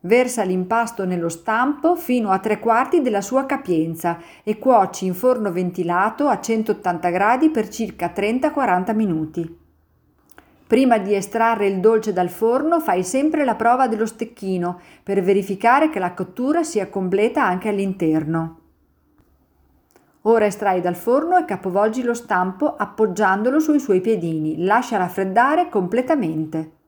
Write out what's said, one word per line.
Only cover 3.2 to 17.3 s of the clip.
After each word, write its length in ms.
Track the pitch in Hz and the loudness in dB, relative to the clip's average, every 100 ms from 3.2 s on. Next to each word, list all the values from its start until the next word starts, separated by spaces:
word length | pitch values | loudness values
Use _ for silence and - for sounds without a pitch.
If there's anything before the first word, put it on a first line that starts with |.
sua 240 | 190 262 | 0 -2
capienza 720 | 269 269 269 165 165 165 170 165 - - | 0 -4 0 0 0 -2 -4 -4 -10 -14
e 160 | - 214 | -6 -2
cuoci 460 | 262 240 185 - | 4 4 4 0
in 80 | 185 | -4
forno 400 | 180 254 247 208 | 0 0 2 0
ventilato 760 | 170 180 180 170 175 208 226 285 | -2 -4 -4 -2 0 0 0 0
a 120 | 196 | 0
centottanta 720 | - 226 220 202 185 175 175 | -2 -2 0 -2 -2 -2 -2
gradi 400 | 175 202 254 311 | 0 2 4 2
per 180 | 254 208 | 2 -4
circa 400 | - 214 - 175 | -4 -8 -4 -6
trenta 440 | 190 202 247 302 | -2 -2 0 -2
quaranta 420 | 294 254 180 185 | 0 0 0 0
minuti. 640 | 220 214 160 156 175 160 - _ _ _ _ _ _ _ - _ _ _ | 0 0 -2 -4 -6 -8 -10 _ _ _ _ _ _ _ -20 _ _ _
Prima 280 | 233 262 226 | 2 4 2
di 180 | 196 202 | 2 -2
estrarre 500 | 190 226 226 226 202 | -2 0 0 2 0
il 140 | 190 | 2
dolce 320 | 202 226 220 | 4 2 0
dal 160 | 185 175 | -2 -2
forno 500 | - 226 247 302 339 | 0 0 2 2 0
fai 240 | 311 185 | 0 -2
sempre 420 | 180 262 302 302 | 0 0 0 0
la 120 | 269 220 | 0 0
prova 320 | 226 254 262 | 2 2 2
dello 180 | 220 220 | 0 -4
stecchino 720 | - 233 - 190 185 175 175 - - | -4 -10 -8 -4 -2 -4 -6 -16 -18
per 180 | - 202 | -4 -2
verificare 680 | 180 196 196 196 233 262 311 | 2 0 0 0 4 4 4
che 80 | 214 | 0
la 160 | 180 | -6
cottura 480 | 180 180 - 254 330 | -6 -8 -4 -2 0
sia 260 | 320 214 190 | 0 -4 -4
completa 560 | 196 185 196 220 | -4 -2 2 0